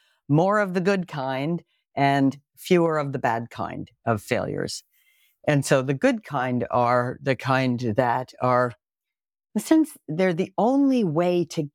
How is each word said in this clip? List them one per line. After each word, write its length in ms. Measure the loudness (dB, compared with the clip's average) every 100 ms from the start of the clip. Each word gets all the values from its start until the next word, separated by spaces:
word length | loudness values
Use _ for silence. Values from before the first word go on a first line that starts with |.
| _ _ 0
more 300 | 2 2 2
of 160 | 0 -2
the 60 |
good 260 | 0 -2 -4
kind 560 | -8 -6 -4 -4 -6 -8 _ _ 0
and 420 | 2 4 2 0 _ _
fewer 440 | 0 2 2 0
of 140 | -2
the 60 | -2
bad 300 | -2 -2 -6
kind 400 | -10 -10 -10 -14 _ -2
of 160 | -2
failures. 640 | -2 -4 -4 -6 -6 -8 -14 _ _ _ _ _ 0
And 180 | 0 2
so 160 | 2
the 140 | 2 0
good 280 | 0 0
kind 440 | -4 -4 -2 -2 0
are 480 | 0 2 2 0 -4
the 160 | -4 -2
kind 440 | 0 0 0 -2 -2 0
that 360 | 0 -2 -4 -4
are, 340 | 0 2 0 -4 _ _ _ _ _ _ _ -8
in 60 |
a 40 | 2
sense, 320 | 2 2 -4 -8
they're 280 | 0 0 0
the 180 | -2 0
only 480 | 2 2 2 2
way 420 | 0 0 0 0 -2
to 220 | -4 -8